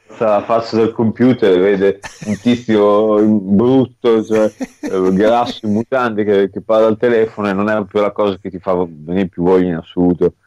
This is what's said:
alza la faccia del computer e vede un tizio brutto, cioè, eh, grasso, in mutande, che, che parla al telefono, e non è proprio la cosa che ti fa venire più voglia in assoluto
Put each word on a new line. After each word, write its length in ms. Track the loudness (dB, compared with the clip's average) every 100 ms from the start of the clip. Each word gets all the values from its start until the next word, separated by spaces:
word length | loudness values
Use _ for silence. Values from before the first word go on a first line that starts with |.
| -6
alza 180 | -4 -2
la 140 | 0
faccia 340 | 0 -4 -2 -2
del 140 | -2
computer 640 | -2 -4 0 0 2 2
e 40 | 2
vede 420 | 2 2 0 -2 -8 -12 -8
un 100 | -4
tizio 760 | -2 -2 0 2 2 2 2 2 2
brutto, 1000 | 0 0 2 4 2 0 _ 0 0
cioè, 280 | 0 0 0 -4 -12 _
eh, 320 | -6 -2 0
grasso, 520 | 2 2 2 -2 -6 -4
in 60 |
mutande, 500 | -4 -2 -4 -2 -2
che, 280 | 0 0 0
che 100 | -4
parla 240 | -2 2 2
al 120 | 2
telefono, 500 | 0 2 0 -2 -4
e 40 |
non 140 | -2 -2
è 60 |
proprio 300 | -2 -4 -2
la 80 | -2
cosa 260 | -2 -2 -4
che 120 | -10
ti 80 | -8
fa 160 | -4 -2 -4
venire 400 | -8 -6 -4 -4
più 140 | -2
voglia 280 | 2 2 2
in 60 | -4
assoluto 580 | -6 -2 0 2 -2 -4